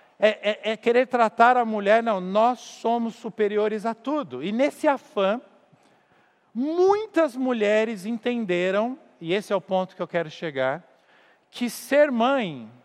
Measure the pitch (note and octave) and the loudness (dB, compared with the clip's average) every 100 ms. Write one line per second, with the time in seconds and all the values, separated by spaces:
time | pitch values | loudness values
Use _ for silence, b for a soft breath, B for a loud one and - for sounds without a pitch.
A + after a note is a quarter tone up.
0 | b b G#3+ G#3 G3+ G#3 G#3 A3 A#3 A#3+ | b b 0 0 -2 -4 -4 -2 2 2
1 | B3+ A#3+ A3+ - A#3 B3 A3+ A3 G3+ A3 | 2 2 2 4 4 4 2 0 2 2
2 | A#3 G3 F#3 G3+ A#3 B3 - - A#3 A#3+ | 2 -2 -2 2 2 0 -8 -6 -2 -2
3 | A3+ - A#3 - G#3 G#3 G#3+ G#3+ A3 A3 | -2 -6 -8 -2 -2 0 -2 -2 -4 -6
4 | - D4+ G3 B2 D#3+ A3 C#4+ - D4+ C4+ | -4 -4 -4 -8 -4 0 -2 0 0 0
5 | - - F#3+ A3+ - _ _ _ b b | -4 -2 0 -2 -6 _ _ _ b b
6 | b b b b b A3+ C#4 E4 F#4+ G4+ | b b b b b -6 -2 2 4 2
7 | G#4+ D#4+ D#4 A#3+ B3+ A#3+ G3+ G#3+ A3 A3 | 0 0 0 0 -4 0 2 2 0 -4
8 | F#3+ A#3 B3 A#3+ G#3 F3 F#3 F#3+ A#3 C4 | -8 -6 -4 -4 -2 0 0 0 -2 -6
9 | - - E3 F#3+ - G3 - F#3 F#3 - | -16 -12 -4 -4 -2 -4 0 -2 -2 -6
10 | F3 E3+ D#3+ - E3+ C3+ C3 D3+ - _ | -4 -4 -4 -6 -6 -2 -2 -2 -8 _
11 | b b b b b - A#3+ - - C#4 | b b b b b -6 -6 -6 0 4
12 | D4 A#3+ A#3+ C#4 G3+ C#3 A2+ B2 | 4 2 2 0 -2 -8 -14 -20